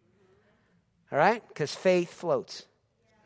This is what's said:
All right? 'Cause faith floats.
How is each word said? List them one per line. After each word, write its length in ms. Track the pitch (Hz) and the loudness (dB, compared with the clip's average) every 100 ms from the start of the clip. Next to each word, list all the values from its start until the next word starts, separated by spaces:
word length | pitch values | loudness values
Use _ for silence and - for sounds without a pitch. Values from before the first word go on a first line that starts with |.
| _ _ _ _ _ _ _ _ _ _ _ | _ _ _ _ _ _ _ _ _ _ _
All 80 | 131 | 2
right? 240 | 170 233 - - | 4 2 -4 -8
'Cause 180 | 147 | -6
faith 380 | - 190 180 170 | -2 2 2 0
floats. 540 | - 175 135 92 - - _ _ _ _ _ | -6 -2 -2 -4 -12 -18 _ _ _ _ _